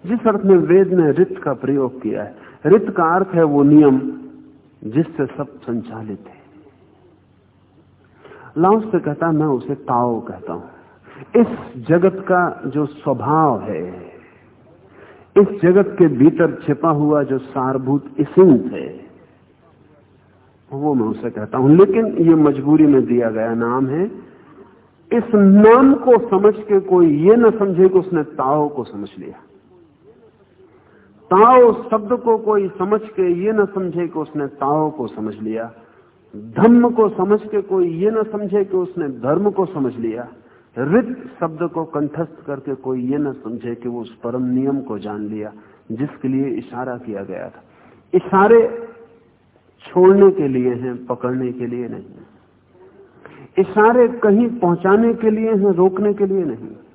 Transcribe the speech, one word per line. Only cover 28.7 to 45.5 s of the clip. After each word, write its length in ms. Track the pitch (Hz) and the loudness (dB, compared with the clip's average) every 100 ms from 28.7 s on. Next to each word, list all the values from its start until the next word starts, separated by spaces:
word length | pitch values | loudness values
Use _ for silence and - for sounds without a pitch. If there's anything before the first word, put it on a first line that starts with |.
| 131 | -6
समझ 260 | 110 101 98 95 | -12 -12 -14 -16
लिया। 180 | 90 - _ _ _ 349 320 294 381 415 440 _ 392 _ _ _ _ _ _ _ _ | -18 -20 _ _ _ _ _ _ _ _ _ _ _ _ _ _ _ _ _ _ _
ताओ 580 | 185 254 254 240 - - | 4 6 8 6 2 -4
शब्द 240 | 220 202 | -6 -2
को 240 | 247 247 220 | -4 -2 -2
कोई 320 | 214 208 190 | 0 -2 -2
समझ 320 | - 190 214 | -6 -4 -4
के 320 | 214 - 180 | -4 -4 -2
ये 180 | 175 202 | -2 -2
न 140 | 214 | -2
समझे 420 | 202 196 185 165 170 | -2 -4 -6 -6 -6
कि 120 | 156 | -8
उसने 280 | 147 151 139 | -8 -8 -8
ताओ 440 | 143 139 156 156 | -6 -4 -2 -2
को 160 | 147 113 | -6 -10
समझ 280 | - 107 | -8 -12
लिया। 380 | 101 110 110 117 - _ _ _ _ _ | -10 -10 -10 -10 -18 _ _ _ _ _
धम्म 540 | 104 107 - 226 240 233 | -20 -12 2 4 6 4
को 200 | 226 208 | 2 0
समझ 320 | 180 190 214 | 0 0 0
के 200 | 214 202 | 0 -8
कोई 280 | 190 190 175 | -4 -2 -2
ये 220 | 165 202 | -2 -2
न 120 | 220 | -2
समझे 420 | 220 208 202 208 | -4 -6 -4 -4
कि 120 | 196 185 | -2 -4
उसने 320 | 180 180 147 | -4 -8 -8
धर्म 420 | 123 123 165 202 | -6 -4 -2 -2
को 140 | 196 | -2
समझ 300 | 180 147 131 | -6 -4 -6
लिया। 320 | 110 113 113 120 - _ _ _ 113 | -6 -8 -8 -12 -20 _ _ _ -8
ऋत 540 | 139 214 247 254 - - | 0 0 -2 -12 -16 -10
शब्द 300 | 165 156 170 | -10 -6 -8
को 160 | 165 | -8
कंठस्थ 600 | 160 151 147 147 160 - | -8 -6 -6 -6 -10 -12
करके 300 | - 139 139 | -14 -12 -10
कोई 260 | 131 131 131 | -10 -8 -8
ये 160 | 123 147 | -6 -6
न 160 | 143 | -6
समझे 420 | 127 110 117 120 | -10 -14 -12 -12
कि 140 | 117 120 | -10 -10
वो 120 | 120 | -12
उस 140 | 110 | -14
परम 280 | - 120 127 | -12 -10 -6
नियम 380 | 127 127 135 135 | -4 -2 -2 -6
को 180 | 131 107 | -8 -12
जान 220 | 104 104 | -10 -12
लिया 320 | 107 110 107 | -12 -12 -14